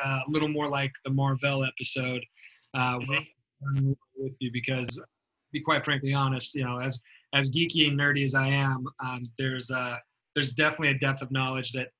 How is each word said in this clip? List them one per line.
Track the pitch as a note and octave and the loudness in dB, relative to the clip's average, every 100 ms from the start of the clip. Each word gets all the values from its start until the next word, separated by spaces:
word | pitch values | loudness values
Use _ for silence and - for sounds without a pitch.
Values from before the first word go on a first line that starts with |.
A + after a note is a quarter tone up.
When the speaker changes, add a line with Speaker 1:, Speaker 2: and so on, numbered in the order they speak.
Speaker 1:
uh, | C3+ C3+ C3 | -2 -2 0
a | |
little | D3+ D3+ | 0 2
more | D3+ C#3+ | 0 0
like | C#3 C#3 - | 0 -2 -4
the | C3+ | -2
Marvel | C3+ C#3 C3 C#3 C#3 | 2 2 2 2 2
episode, | C3 - B2 C3+ B2+ B2 - _ - _ _ | 0 -2 -4 -2 -2 -4 -8 _ -20 _ _
uh, | C3 B2+ B2 | 0 0 0
Speaker 2:
Mm-hmm. | B2+ C#3+ D#3 _ _ _ C#3 C#3 C3+ C#3 _ C3+ | -2 -4 -4 _ _ _ -2 2 2 0 _ -8
Speaker 1:
with | C3+ C3 | -8 -4
you | B2+ | -4
because, | A#2+ B2+ C3 A#2 A#2+ | -4 -2 -4 -4 -8
to | - _ _ _ _ | -12 _ _ _ _
be | D3 | -4
quite | D#3 C#3+ | 2 2
frankly | D3 C#3 C#3 | 2 0 2
honest, | C#3 C3+ C3 - | 2 2 0 -2
you | C#3+ | -2
know, | B2+ B2 | -2 -2
as, | C3+ A#2+ - - _ | -4 -6 -12 -20 _
as | C#3 C3+ | 0 2
geeky | D3+ E3+ E3 D3+ | 2 2 4 4
and | C#3+ | 4
nerdy | C#3+ C#3+ | 2 2
as | C3+ | 2
I | C3+ C3+ | 2 4
am, | C#3 C3+ B2+ C3 - | 4 2 0 -4 -6
um, | C3 B2 A#2+ A#2 | -8 -6 -8 -4
there's, | C3 B2+ B2 | -2 -2 -4
uh, | C3 B2 A#2+ - _ _ | -4 -2 -6 -12 _ _
there's | D3 C3+ | -2 0
definitely | A#2+ D3+ D3+ D3 | 2 2 4 2
a | C3+ | 2
depth | C3+ C3+ | 0 0
of | B2+ | -2
knowledge | C3+ C3 C3 A#2+ | -2 0 -2 -4
that | B2+ B2+ | -6 -8